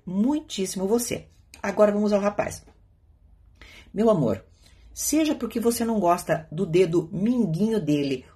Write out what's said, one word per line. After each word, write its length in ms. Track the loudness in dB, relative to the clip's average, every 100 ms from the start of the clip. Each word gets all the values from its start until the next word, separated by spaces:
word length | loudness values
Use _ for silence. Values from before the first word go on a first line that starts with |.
muitíssimo 840 | -8 0 0 0 -4 -6 -6 -4 -2
você. 400 | -2 -2 -8 -10 _ _ -12
Agora 300 | -6 2 4
vamos 200 | 4 2
ao 80 | 2
rapaz. 440 | 0 -2 -6 -6 -18 _ _ _ _ _ _ _ _ _ -20 -20 -12
Meu 160 | 0 2
amor, 340 | 4 2 -2 -8 _ -20 _ -20
seja 400 | -8 -2 2 2
porque 260 | 0 -4 -2
você 240 | -2 0
não 160 | -2 0
gosta 480 | 2 2 0 -4 -4
do 160 | -6 0
dedo 420 | 2 4 2 -2
minguinho 680 | -4 -2 0 0 0 0 0
dele, 440 | 0 0 0 -4 -8